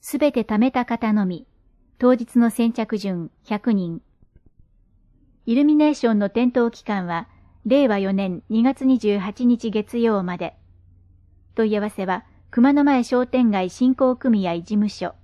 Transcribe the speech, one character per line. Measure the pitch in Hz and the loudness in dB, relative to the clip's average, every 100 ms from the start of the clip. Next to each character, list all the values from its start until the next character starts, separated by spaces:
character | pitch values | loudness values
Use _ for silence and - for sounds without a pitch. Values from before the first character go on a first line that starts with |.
す | - 277 | -8 0
べ | 294 | 0
て | 262 | 0
貯 | 214 214 | -2 0
め | 254 | 2
た | 262 | 0
方 | 240 233 220 | -4 -4 0
の | 214 185 | 0 0
み。 | 175 - _ _ _ _ _ | -4 -12 _ _ _ _ _
当 | 247 254 | 2 2
日 | 233 240 | 0 0
の | 233 | 0
先 | - 233 | 0 -2
着 | 233 220 214 | -2 -6 -4
順、 | 196 180 160 _ _ | -4 -6 -8 _ _
百 | 208 240 | -4 0
人。 | 202 175 165 _ _ _ _ _ _ - _ _ _ _ _ _ _ - | -2 -2 -8 _ _ _ _ _ _ -20 _ _ _ _ _ _ _ -2
イ | 233 | 2
ル | |
ミ | 294 302 | 4 4
ネ | 302 | 4
ー | |
シ | 285 233 | 2 0
ョ | 214 | 0
ン | |
の | 202 | 0
点 | 226 247 | 0 0
灯 | 247 233 | 2 -2
期 | - | -2
間 | - 202 175 | -8 -6 -4
は、 | 170 - _ - _ 220 | -8 -10 _ -20 _ 0
令 | 269 269 | 2 2
和 | 202 | 0
四 | 190 | 0
年 | 196 196 175 _ | -2 -2 -6 _
二 | 220 | 0
月 | 240 269 262 | 0 0 0
二 | 254 | 2
十 | 214 202 | 2 -2
八 | 190 208 247 | -4 -2 0
日 | 233 233 | 0 -2
月 | 208 208 240 | -4 -4 -2
曜 | 233 208 | 0 0
ま | 180 175 | -2 -6
で。 | 170 _ _ _ _ _ _ _ _ _ _ - | -10 _ _ _ _ _ _ _ _ _ _ -2
問 | 220 | 0
い | 208 | 0
合 | |
わ | 208 | -4
せ | - | -6
は、 | 190 180 _ _ _ | -6 -6 _ _ _
熊 | - 262 | 2 4
野 | 285 | 4
前 | 285 262 233 | 2 2 0
商 | 247 247 | -2 0
店 | 254 233 | 0 0
街 | 202 185 | 0 -4
振 | - 254 254 | -2 0 2
興 | 262 247 | 0 0
組 | 269 214 180 | 0 0 0
合 | 170 | -6
事 | 170 | -4
務 | 208 208 | -2 -2
所。 | - 180 - | -4 -10 -10